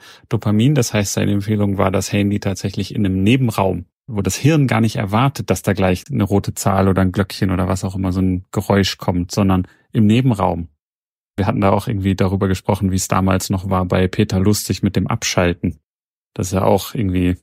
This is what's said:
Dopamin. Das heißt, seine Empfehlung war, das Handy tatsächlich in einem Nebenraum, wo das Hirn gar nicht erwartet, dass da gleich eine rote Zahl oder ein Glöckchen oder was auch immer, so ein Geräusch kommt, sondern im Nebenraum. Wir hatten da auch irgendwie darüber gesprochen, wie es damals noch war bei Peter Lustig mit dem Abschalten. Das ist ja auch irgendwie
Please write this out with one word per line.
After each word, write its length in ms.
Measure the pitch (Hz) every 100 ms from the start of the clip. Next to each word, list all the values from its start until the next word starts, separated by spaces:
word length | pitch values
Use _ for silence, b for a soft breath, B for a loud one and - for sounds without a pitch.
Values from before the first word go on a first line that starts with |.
| B B -
Dopamin. 480 | 107 107 104 123 147
Das 180 | 117
heißt, 200 | 107 101
seine 180 | - 98
Empfehlung 460 | 101 98 107 101 98
war, 140 | 95
das 200 | 98 95
Handy 280 | 104 101 101
tatsächlich 540 | 101 95 98 - 98
in 120 | - 101
einem 180 | 95
Nebenraum, 600 | 98 135 123 - 95 87 - _ -
wo 140 | 104
das 140 | 98 -
Hirn 320 | 135 160 135
gar 140 | 117
nicht 160 | 113 -
erwartet, 540 | 95 107 135 - -
dass 100 | 92
da 100 | -
gleich 320 | 98 95 92 -
eine 120 | 131
rote 300 | 98 98 -
Zahl 360 | - - 98 95
oder 120 | 95
ein 120 | 92
Glöckchen 380 | 92 95 - 101
oder 180 | 90 92
was 160 | 95 101
auch 100 | 92
immer, 160 | 92
so 80 | 92
ein 240 | 95 92 -
Geräusch 460 | - - 98 95 -
kommt, 340 | - 90 87
sondern 360 | - 98 92 92 b b
im 120 | - 104
Nebenraum. 640 | 113 131 101 92 85 82 _ _ _ _ _ _ -
Wir 100 | 101
hatten 140 | 104
da 100 | 98
auch 160 | 101 -
irgendwie 280 | 101 98 92
darüber 340 | 98 95 98
gesprochen, 420 | 95 - 95 98
wie 60 | 95
es 100 | -
damals 420 | 95 95 95 -
noch 200 | 95 92
war 160 | 92 90
bei 220 | 95 92
Peter 300 | - 104 95
Lustig 440 | 98 104 - -
mit 140 | 101 95
dem 100 | 92
Abschalten. 720 | 113 - - 87 87 90 - _ _ _ _ _
Das 140 | - 98
ist 60 |
ja 100 | 95
auch 300 | 104 101 -
irgendwie 440 | - 98 90 90 90